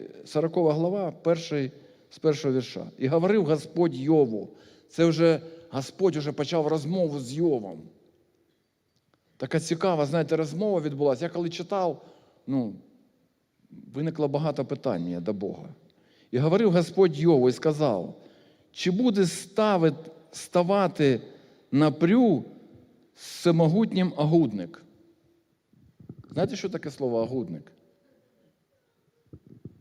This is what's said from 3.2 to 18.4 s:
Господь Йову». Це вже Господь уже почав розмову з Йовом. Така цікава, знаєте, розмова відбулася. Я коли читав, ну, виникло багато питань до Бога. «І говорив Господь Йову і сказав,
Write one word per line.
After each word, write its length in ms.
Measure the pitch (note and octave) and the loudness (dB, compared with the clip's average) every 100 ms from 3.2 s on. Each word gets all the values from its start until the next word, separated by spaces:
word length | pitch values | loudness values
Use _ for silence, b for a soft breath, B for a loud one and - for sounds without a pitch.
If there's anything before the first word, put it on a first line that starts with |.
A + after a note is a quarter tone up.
| F3+ G#3+ | 2 2
Господь 500 | D3+ D3+ - E3 E3+ | 2 -2 -2 0 0
Йову». 540 | C3 C#3 D#3+ C3 G#2+ F#2+ B B B B | 0 2 4 4 0 -8 B B B B
Це 160 | - | 0
вже 360 | E3 D#3+ E3 D3+ B B B | 2 4 4 2 B B B
Господь 460 | C3 C3+ - F#3 D3+ | -10 -10 -2 0 0
уже 160 | C#3+ | -6
почав 340 | D3 C#3 E3+ D3+ | -6 -4 -2 0
розмову 540 | D#3 C#3+ F#3 E3 C#3+ | -2 -2 -2 -2 -4
з 120 | A#2+ | -8
Йовом. 500 | C#3+ E3+ C3 G2 D#2+ - _ _ _ _ _ _ _ _ _ _ _ _ _ _ _ | -2 0 0 -4 -14 -20 _ _ _ _ _ _ _ _ _ _ _ _ _ _ _
Така 240 | C3+ D#3+ | -4 -4
цікава, 460 | D#3+ E3 G3+ E3 C#3+ | -2 -2 0 0 0
знаєте, 300 | E3 C#3+ D#3+ | 0 0 -2
розмова 440 | D#3 D#3 G#3+ F#3 | -2 -4 -2 0
відбулася. 440 | D3 C#3 C#3+ B2 | -2 0 0 0
Я 40 | E3 | -4
коли 220 | E3+ E3+ | -4 -6
читав, 560 | E3 F3 G3+ F3 C#3 b b b b - | -6 -6 -2 -2 -4 b b b b -4
ну, 280 | C3+ A2+ F#2 - _ _ _ _ _ _ _ _ | -4 -4 -8 -20 _ _ _ _ _ _ _ _
виникло 580 | - - A#2+ D#3+ D3+ D3 | -20 -14 -6 -6 -2 -2
багато 360 | C#3+ D#3 C#3+ | 0 -2 -4
питань 580 | C3+ C3+ C3+ F#2 F2 F2 | -6 -4 -4 -4 -4 -4
до 100 | F2 | -4
Бога. 360 | G#2 G2 - - - _ b b b b | -4 -6 -8 -16 -20 _ b b b b
«І 80 | B2 | 0
говорив 340 | D3+ G3 A3+ | 2 4 4
Господь 460 | E3+ E3 - F#3+ C#3+ | 4 2 4 4 4
Йову 300 | E3 D3 B2+ | 4 6 4
і 40 | |
сказав, 680 | A#2+ D#3+ D3+ D3+ G2 F2 - b b | 2 -2 0 0 0 -4 -12 b b